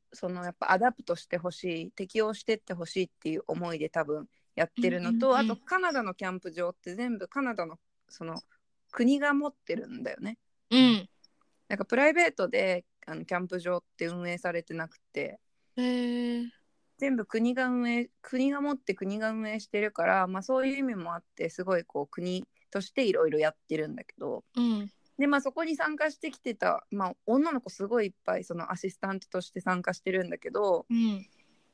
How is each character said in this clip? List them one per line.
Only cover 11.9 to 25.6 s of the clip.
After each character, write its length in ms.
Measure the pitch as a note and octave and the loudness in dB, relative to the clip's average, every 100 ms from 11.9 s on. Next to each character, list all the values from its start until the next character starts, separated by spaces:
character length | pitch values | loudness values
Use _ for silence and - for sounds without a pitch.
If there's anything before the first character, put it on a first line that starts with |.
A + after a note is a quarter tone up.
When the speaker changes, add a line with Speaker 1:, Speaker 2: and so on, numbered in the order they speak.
| A#3+ | 4
Speaker 1:
ラ 120 | D4 | 6
イ 60 | |
ベ 140 | D#4+ E4+ | 6 4
ー 60 | |
ト 140 | - G#3+ | 2 0
で、 360 | G3 F#3+ F3+ - _ - | 2 2 0 -4 _ -12
あ 80 | |
の、 100 | D#3+ | -10
キ 100 | E3 | -4
ャ 40 | F3+ | -4
ン 80 | F3+ | -2
プ 140 | F3+ | -4
場 160 | E3+ F3 | -2 -4
っ 60 | _ - | _ -6
て 80 | E3+ | -6
運 220 | F3 F3 | -4 -6
営 100 | F3 | -4
さ 140 | F3+ | -4
れ 100 | E3+ | -4
て 120 | E3+ | -6
な 140 | E3 E3 | -6 -6
く 100 | _ _ | _ _
て、 260 | C#3+ - - _ _ _ - | -8 -6 -8 _ _ _ -2
Speaker 2:
へ 60 | |
ー。 640 | B3 B3 A#3+ A#3+ A#3+ A#3+ A#3+ - _ _ _ - | 0 0 -2 -2 -2 -2 -6 -10 _ _ _ -4
Speaker 1:
全 200 | C#4 B3 | 0 0
部 100 | G3+ | 0
国 280 | A3 A#3 | 0 2
が 120 | B3+ B3+ | 2 0
運 240 | B3 A#3+ | 2 2
営、 180 | A#3 A#3+ _ | 0 -2 _
国 280 | - B3+ C#4 | -4 2 2
が 120 | C#4+ | 2
持 100 | C#4+ | -2
っ 40 | C#4 | -2
て 160 | - | -2
国 240 | F#3+ G3 G#3 | -4 -2 -2
が 120 | A3 | -2
運 160 | A3 G#3+ | -2 -4
営 140 | G#3+ | -6
し 60 | - | -4
て 120 | G#3 | -2
る 140 | G#3 | 0
か 140 | - F3 | 2 4
ら、 200 | F#3+ F#3 | 6 4
ま 120 | F#3+ | -2
あ、 40 | |
そ 200 | G3 C4 | 0 2
う 40 | C4+ | 2
い 80 | |
う 40 | C#4 | 0
意 40 | |
味 120 | C4+ | -2
も 180 | G#3 E3+ | -2 -6
あ 60 | E3+ | -8
っ 60 | _ - | _ -6
て、 140 | E3+ | -6
す 120 | - | -4
ご 140 | F#3 F3+ | 0 0
い 80 | |
こ 180 | E3+ C#3+ | 0 -6
う 40 | C#3+ | -6
国 400 | - F3 F#3 - _ _ | -4 -4 -4 -6 _ _
と 100 | G3+ | -6
し 100 | F#3+ | -4
て 140 | - | 0
い 80 | A#3+ | 2
ろ 140 | E3+ D#3+ | 4 4
い 40 | |
ろ 80 | D3+ | 4
や 120 | D#3 | 2
っ 60 | - - | 0 -6
て 80 | D#3 | -4
る 120 | D3+ | -4
ん 60 | |
だ 100 | D3+ | -8
け 100 | - - | -14 -10
ど、 280 | C#3 A2+ - | -8 -8 -6
Speaker 2:
う 60 | B3 | 0
ん。 280 | A#3+ G#3+ G3+ _ _ - | 0 0 -4 _ _ -2
Speaker 1:
で、 80 | C#4+ | 2
ま 120 | C#4+ | 2
あ、 20 | |
そ 100 | C4+ | 0
こ 120 | C#4+ | -4